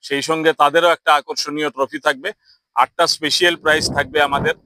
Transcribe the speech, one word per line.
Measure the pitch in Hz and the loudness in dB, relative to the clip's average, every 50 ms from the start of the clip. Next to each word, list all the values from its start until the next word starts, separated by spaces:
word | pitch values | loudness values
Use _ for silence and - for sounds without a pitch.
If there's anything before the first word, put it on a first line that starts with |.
সেই | - - 143 143 | -6 -4 -4 -4
সঙ্গে | 135 - 160 160 156 160 | -2 -4 -4 0 2 0
তাদেরও | 147 _ 147 143 143 170 170 175 | 2 _ 2 2 4 2 2 2
একটা | 165 - _ 160 151 | 0 0 _ 2 2
আকর্ষণীয় | 147 139 - 147 - - 151 147 151 151 147 | 2 2 -4 -8 -8 -8 -8 -6 -6 -6 -6
ট্রফি | - 131 135 123 - 151 | -4 -4 -6 -4 -4 -4
থাকবে। | _ 151 143 131 143 196 208 _ _ _ _ _ _ _ _ | _ -4 -4 -2 -8 -12 -12 _ _ _ _ _ _ _ _
আটটা | 123 127 - _ - 170 | -2 -2 -2 _ -2 -2
স্পেশাল | 160 - - 156 147 - - 180 175 170 | -2 -2 -4 -4 -4 -2 2 2 0 0
প্রাইজ | 156 - 156 151 156 - - 143 | 0 0 0 0 0 0 -2 -2
থাকবে | 143 143 131 131 151 | -4 -4 -2 0 0
আমাদের। | 147 143 139 139 139 151 170 _ _ | 0 2 0 -2 -2 -2 -4 _ _